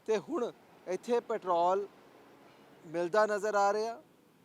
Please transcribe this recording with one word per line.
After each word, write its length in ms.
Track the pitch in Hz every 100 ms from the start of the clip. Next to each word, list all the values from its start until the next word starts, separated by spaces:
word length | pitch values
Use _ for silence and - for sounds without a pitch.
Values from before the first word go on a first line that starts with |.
| -
ਤੇ 100 | 214
ਹੁਣ 340 | - 320 220 - - - -
ਇੱਥੇ 320 | 185 - 240
ਪੈਟਰੋਲ 680 | 233 220 185 170 175 196 285 - - - - - - - - - 170
ਮਿਲਦਾ 400 | 165 175 214 214
ਨਜ਼ਰ 300 | 208 214 202
ਆ 180 | 202
ਰਿਹਾ, 280 | 208 226 240 - _ _ _